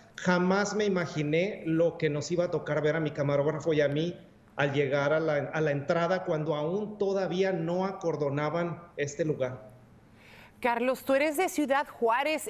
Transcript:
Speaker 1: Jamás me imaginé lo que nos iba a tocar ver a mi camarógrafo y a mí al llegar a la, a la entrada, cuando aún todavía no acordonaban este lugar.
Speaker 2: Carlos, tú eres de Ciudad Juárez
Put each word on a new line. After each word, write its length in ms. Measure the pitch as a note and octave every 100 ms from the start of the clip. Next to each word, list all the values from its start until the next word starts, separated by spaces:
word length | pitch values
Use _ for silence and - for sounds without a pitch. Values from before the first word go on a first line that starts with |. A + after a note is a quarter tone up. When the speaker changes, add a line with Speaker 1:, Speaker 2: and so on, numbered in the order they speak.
| - -
Speaker 1:
Jamás 580 | - F3+ F3+ F#3+ G3+
me 100 | G3+
imaginé 800 | G#3 F#3 E3+ D#3 D3 D#3+ F#3+ G#3+
lo 320 | D#3+ D#3+ E3+ D#3+
que 140 | D#3
nos 200 | D3 -
iba 120 | E3
a 60 | F3
tocar 320 | D#3+ - D3
ver 140 | D3+ D#3+
a 40 |
mi 120 | D3+
camarógrafo 600 | D3 C#3+ C#3+ C#3+ D3+ E3
y 80 | D3+
a 80 | C#3+
mí 260 | C#3+ E3+ F3 - - - -
al 180 | C#3+
llegar 400 | C3+ C#3+ C#3+ C#3+
a 60 | D#3
la, 160 | D#3+ D3 C3
a 60 | D#3+
la 80 | D#3
entrada, 540 | C#3+ C#3 E3+ E3+ F#3 F3+
cuando 280 | D#3 D3+
aún 440 | D3 D3+ F#3+ G#3 -
todavía 540 | G3 G3 F#3 F3+ F#3+
no 340 | F#3 E3 F3+ F#3+
acordonaban 960 | F#3+ E3+ D3+ D3 C#3 D3+ E3 F3 D#3+ - -
este 260 | C#3+ -
lugar. 460 | D#3+ C3 C3 B2 - - - - - - - - - -
Speaker 2:
Carlos, 420 | B3 A#3 B3 B3+
tú 120 | -
eres 240 | C4+ D4+ D4
de 100 | F#4
Ciudad 400 | - D4 C4+ D4
Juárez 560 | - A#3 A#3 C#4+ D#4 -